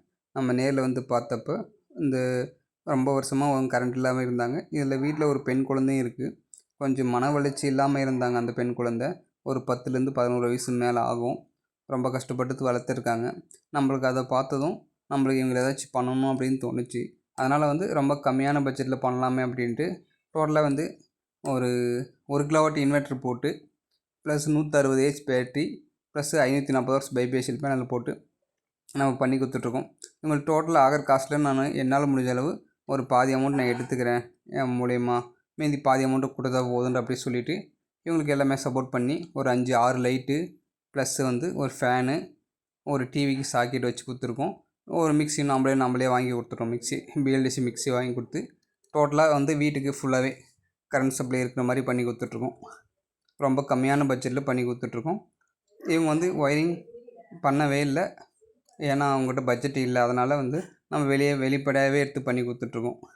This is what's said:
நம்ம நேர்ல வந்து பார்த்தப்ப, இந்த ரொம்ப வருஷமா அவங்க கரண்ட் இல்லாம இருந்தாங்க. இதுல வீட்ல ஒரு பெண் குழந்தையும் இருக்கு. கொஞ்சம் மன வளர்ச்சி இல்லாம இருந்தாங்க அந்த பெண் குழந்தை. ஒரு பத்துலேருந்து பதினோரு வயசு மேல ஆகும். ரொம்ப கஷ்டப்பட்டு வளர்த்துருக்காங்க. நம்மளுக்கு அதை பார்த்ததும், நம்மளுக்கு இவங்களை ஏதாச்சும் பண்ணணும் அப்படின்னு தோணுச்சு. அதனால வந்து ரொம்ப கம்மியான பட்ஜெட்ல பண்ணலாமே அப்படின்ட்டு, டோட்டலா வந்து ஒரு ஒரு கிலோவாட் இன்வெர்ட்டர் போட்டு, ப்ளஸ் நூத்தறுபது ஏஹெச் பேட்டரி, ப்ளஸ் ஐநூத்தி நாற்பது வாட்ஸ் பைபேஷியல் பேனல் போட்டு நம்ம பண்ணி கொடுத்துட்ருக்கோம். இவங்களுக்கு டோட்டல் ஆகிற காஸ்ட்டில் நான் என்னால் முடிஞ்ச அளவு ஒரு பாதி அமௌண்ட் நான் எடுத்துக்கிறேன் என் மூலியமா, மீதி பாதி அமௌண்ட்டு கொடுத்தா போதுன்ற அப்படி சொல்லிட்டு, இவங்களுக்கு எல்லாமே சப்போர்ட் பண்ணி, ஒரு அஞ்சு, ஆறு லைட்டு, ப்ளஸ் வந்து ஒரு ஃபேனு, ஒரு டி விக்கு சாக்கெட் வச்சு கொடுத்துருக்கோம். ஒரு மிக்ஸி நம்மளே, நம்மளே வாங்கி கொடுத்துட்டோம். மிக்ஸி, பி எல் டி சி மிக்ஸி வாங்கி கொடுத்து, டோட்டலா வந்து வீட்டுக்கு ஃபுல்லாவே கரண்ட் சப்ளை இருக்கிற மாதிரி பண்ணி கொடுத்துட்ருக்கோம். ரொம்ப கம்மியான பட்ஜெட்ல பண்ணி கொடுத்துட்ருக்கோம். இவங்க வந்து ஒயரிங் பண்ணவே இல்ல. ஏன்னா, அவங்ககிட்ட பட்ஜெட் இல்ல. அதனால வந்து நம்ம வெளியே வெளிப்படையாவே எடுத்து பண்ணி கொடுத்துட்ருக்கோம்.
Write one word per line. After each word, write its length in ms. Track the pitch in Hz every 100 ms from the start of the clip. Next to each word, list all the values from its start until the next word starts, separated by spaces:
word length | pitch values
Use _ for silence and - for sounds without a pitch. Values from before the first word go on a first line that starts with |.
| _ _ _
நம்ம 200 | 139 127
நேர்ல 280 | 123 135 135
வந்து 200 | 131 127
பார்த்தப்ப, 680 | 127 120 - 117 - 190 - _ _ -
இந்த 480 | 147 127 127 123 135 - _ _
ரொம்ப 380 | - 135 131 135
வருஷமா 300 | 135 135 143
அவங்க 300 | 135 131 123
கரண்ட் 140 | 123
இல்லாம 280 | 123 127 127
இருந்தாங்க. 440 | 127 120 120 147 -
இதுல 280 | 156 135 135
வீட்ல 280 | 147 151 151
ஒரு 160 | 135
பெண் 200 | - 131
குழந்தையும் 420 | 131 135 135 135 120
இருக்கு. 360 | 123 - - _ - _ -
கொஞ்சம் 300 | 139 131 127
மன 240 | 123 135
வளர்ச்சி 360 | 147 143 135 143
இல்லாம 320 | 131 139 139
இருந்தாங்க 360 | 135 127 123
அந்த 180 | 120 117
பெண் 220 | 120 123
குழந்தை. 480 | 120 120 117 139 180 _ _
ஒரு 180 | - 131 131
பத்துலேருந்து 440 | 123 - 127 131
பதினோரு 360 | 131 120 123 120
வயசு 260 | 123 127
மேல 280 | 123 123 120
ஆகும். 460 | 120 120 123 143 - _ _ _ -
ரொம்ப 240 | 131 127
கஷ்டப்பட்டு 600 | 127 - 127 127 131 131
வளர்த்துருக்காங்க. 680 | 120 120 127 117 117 120 - - - _
நம்மளுக்கு 320 | 147 135 135
அதை 200 | 131 131
பார்த்ததும், 640 | 127 131 131 139 151 - _ _ -
நம்மளுக்கு 280 | 143 135 131
இவங்களை 180 | 131 123
ஏதாச்சும் 380 | 131 135 - 127
பண்ணணும் 340 | 127 131 135
அப்படின்னு 260 | 127 131 131
தோணுச்சு. 520 | 123 123 120 120 - - _
அதனால 320 | - 131 147 147
வந்து 280 | 151 196
ரொம்ப 200 | 156 139
கம்மியான 480 | 143 135 131 139 143
பட்ஜெட்ல 360 | 135 127 127 127
பண்ணலாமே 420 | 127 127 127 127
அப்படின்ட்டு, 580 | 127 127 120 113 175 185 _ _ _
டோட்டலா 260 | 156 156 151
வந்து 440 | 147 139 165 - _ _ _ _
ஒரு 640 | 143 131 123 123 120 120 127 _ -
ஒரு 180 | 143
கிலோவாட் 320 | 147 156 156 151
இன்வெர்ட்டர் 440 | 139 143 139 131
போட்டு, 480 | 127 120 147 - - _ _ _ _ _
ப்ளஸ் 240 | 151 147 151
நூத்தறுபது 500 | 151 156 147 135 131
ஏஹெச் 240 | 143 147 -
பேட்டரி, 520 | 127 123 139 170 - _ _ _
ப்ளஸ் 180 | 151 147
ஐநூத்தி 380 | 160 131 139 139
நாற்பது 280 | 131 123 135
வாட்ஸ் 200 | 135 123
பைபேஷியல் 400 | 123 131 127 123
பேனல் 300 | 139 131 127
போட்டு 380 | 123 120 - _ _ _ _ _ _ -
நம்ம 240 | 139 139 131
பண்ணி 220 | 131 135
கொடுத்துட்ருக்கோம். 580 | 127 127 120 123 - _ - _
இவங்களுக்கு 220 | 156 147
டோட்டல் 320 | 147 156 160 160
ஆகிற 260 | 135 147
காஸ்ட்டில் 380 | 139 135 - 147
நான் 320 | 147 135 139
என்னால் 340 | - 131 139 147
முடிஞ்ச 220 | 135 127
அளவு 380 | 127 147 - _ _
ஒரு 220 | - 139 123
பாதி 280 | 127 131
அமௌண்ட் 200 | 131 135
நான் 120 | 139 123
எடுத்துக்கிறேன் 600 | 120 123 127 120 120 117 _
என் 380 | - 139 127 123
மூலியமா, 480 | 123 123 123 120 120 _ _
மீதி 260 | - 151 143
பாதி 240 | 147 131
அமௌண்ட்டு 280 | 135 131 135 -
கொடுத்தா 240 | 127 127 123
போதுன்ற 300 | 123 123 127
அப்படி 180 | 120
சொல்லிட்டு, 560 | 127 131 123 120 190 - _ _ _
இவங்களுக்கு 240 | 170 165 147
எல்லாமே 260 | 139 139
சப்போர்ட் 340 | 135 139 127 127
பண்ணி, 420 | 127 123 170 175
ஒரு 180 | 143 131
அஞ்சு, 260 | 123 123 120
ஆறு 220 | 123 127
லைட்டு, 580 | 123 131 131 147 180 - _ _ _
ப்ளஸ் 280 | 143 131 -
வந்து 320 | 131 123 170
ஒரு 180 | - 135 -
ஃபேனு, 540 | 127 127 127 160 - _ _ _ _ _
ஒரு 260 | - 139 127
டி 140 | 151
விக்கு 200 | 139 135 135
சாக்கெட் 280 | 123 123 131
வச்சு 320 | 123 120 -
கொடுத்துருக்கோம். 420 | 127 120 117 165 - _ _
ஒரு 280 | - 170 160
மிக்ஸி 320 | 151 151 151
நம்மளே, 300 | 143 135 131
நம்மளே 340 | 135 127 127 127
வாங்கி 240 | 127 127
கொடுத்துட்டோம். 460 | 120 117 120 113 117
மிக்ஸி, 440 | - 139 - 151
பி 100 | 135
எல் 80 | 135
டி 80 | 131
சி 120 | 131
மிக்ஸி 300 | 123 - 139
வாங்கி 220 | 123 127
கொடுத்து, 420 | 123 117 156 - _ _ _ _
டோட்டலா 380 | 151 143 147 156
வந்து 260 | 143 139 147
வீட்டுக்கு 380 | 151 147 139 139
ஃபுல்லாவே 460 | 135 131 131 - - _ _ _ -
கரண்ட் 140 | 139 131
சப்ளை 320 | 131 127 127
இருக்கிற 260 | 123 135 123
மாதிரி 200 | 131 127
பண்ணி 180 | 123
கொடுத்துட்ருக்கோம். 520 | 120 117 120 113 123 - - - _ _ _ _ _ -
ரொம்ப 280 | 139 131 139
கம்மியான 380 | 127 135 139 139
பட்ஜெட்ல 340 | 127 127 131
பண்ணி 240 | 135 127
கொடுத்துட்ருக்கோம். 540 | 123 123 123 120 135 208 - _ _ _ _ - -
இவங்க 200 | 165 160
வந்து 240 | 151 180
ஒயரிங் 520 | 151 143 147 165 175 - - - - - 170
பண்ணவே 380 | 143 139 147 139
இல்ல. 480 | 143 143 190 - - _ _ _ _ -
ஏன்னா, 280 | 147 139 143
அவங்ககிட்ட 320 | 135 127 127
பட்ஜெட் 320 | 127 120 139 139
இல்ல. 260 | 127 123
அதனால 340 | 120 123 123 147
வந்து 280 | 127 151 185 _ -
நம்ம 180 | 151 139
வெளியே 280 | 139 143
வெளிப்படையாவே 640 | 139 131 139 139 139 139 143
எடுத்து 240 | 139 139
பண்ணி 180 | 131 123
கொடுத்துட்ருக்கோம். 580 | 123 120 120 120 117 - -